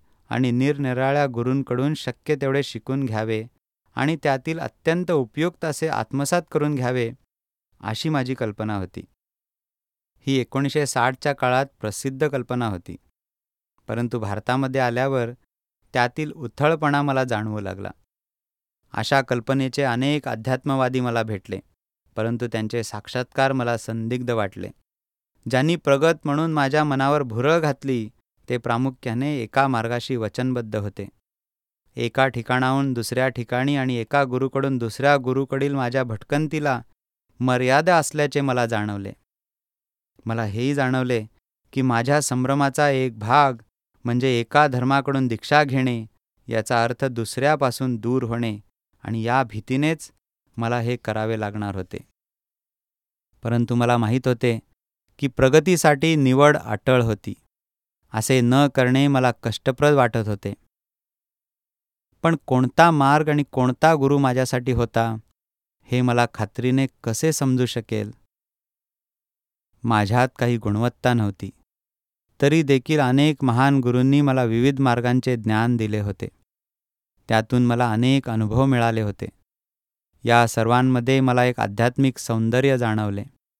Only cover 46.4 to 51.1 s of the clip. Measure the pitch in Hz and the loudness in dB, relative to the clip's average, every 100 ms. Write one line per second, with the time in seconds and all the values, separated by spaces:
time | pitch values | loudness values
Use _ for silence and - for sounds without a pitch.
46.4 | - 113 107 120 117 120 135 117 110 - | -6 -4 0 0 0 -2 -4 -4 -6 -2
47.4 | 139 151 131 - 131 117 113 127 113 117 | 0 2 0 -2 -4 -4 -2 -2 -2 -4
48.4 | 117 104 - _ _ _ - 113 113 131 | -4 -6 -12 _ _ _ -8 -4 0 0
49.4 | 120 104 - 131 151 160 - _ _ _ | 0 -6 -4 -2 -2 -4 -10 _ _ _
50.4 | _ - 117 120 117 123 - | _ -6 -4 -2 -4 -4 -4